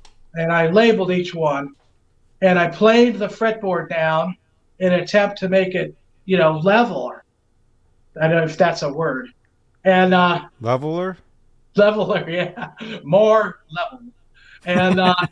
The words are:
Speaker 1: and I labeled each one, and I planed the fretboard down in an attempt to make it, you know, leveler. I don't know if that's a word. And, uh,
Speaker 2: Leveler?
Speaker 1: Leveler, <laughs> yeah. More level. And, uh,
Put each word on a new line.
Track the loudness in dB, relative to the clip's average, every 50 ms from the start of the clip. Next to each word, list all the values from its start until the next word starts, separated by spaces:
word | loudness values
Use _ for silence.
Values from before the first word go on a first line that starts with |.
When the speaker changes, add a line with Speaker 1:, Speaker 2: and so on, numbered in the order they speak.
| -20 -20 -20 _ -20 -14 -8
Speaker 1:
and | -6 -4 -2
I | 0 0 0 2
labeled | 4 4 4 4 2 2 0 -2
each | -2 -2 -4 -6 -6
one, | -4 -2 -2 -2 -4 -6 -10 -14 _ _ _ _ _ _ _ _ _ _ _ _ 0
and | 2 2 4 2
I | 2
planed | 0 0 2 4 4 6 6 4 4 2
the | -2 -6
fretboard | -6 -4 -2 -2 -2 -2 -2 -4 -4 -4 -4 -4 -6
down | -4 -2 -2 0 0 -2 -2 -4 -8 _ _ _ _ _ _ _ _ -4
in | -2 0 0
an | 0
attempt | -2 0 0 0 0 0 -2 -6
to | -4 0
make | 0 0 0 0 -4
it, | -6 -6 -8 -12 _ _ _ _ _ _
you | -2 0
know, | 2 2 2 2 0
leveler. | 0 2 2 2 2 0 -2 -8 -8 -10 -12 -16 _ _ _ _ _ _ _ _ _ _ _ _ _ _ _ _ _ _ -8 -4
I | -2
don't | 0 0
know | 0 -2
if | -2 0
that's | 0 0 0 0 -2 -6
a | -6
word. | -6 -4 -4 -4 -6 -8 -10 -14 _ _ _ _ _ _ _ _ _ _ 0
And, | 2 4 4 4 4 4
uh, | 4 2 2 0 -2 -8 -12 _ -8
Speaker 2:
Leveler? | -4 -2 -2 -2 -2 -4 -6 -6 -6 -8 -8 -12 _ _ _ _ _ _ _ _ _ _ 2
Speaker 1:
Leveler, | 4 4 4 4 0 -2 -2 -4 -4 -4 -6
<laughs> |
yeah. | -6 -6 -6 -6 -8 -12 -14 -14 -14 -16 -14 -14 -14 -12 -4
More | 0 2 4 4 4 4 2 0 -2 -8 -14 _ -14
level. | -10 -10 -10 -10 -12 -18 -20 -20 -20 _ _ _ _ _ _ -20 -20 -12 -6
And, | -2 0 2 2 2 2 2
uh, | 2 2 2 0 -2 -6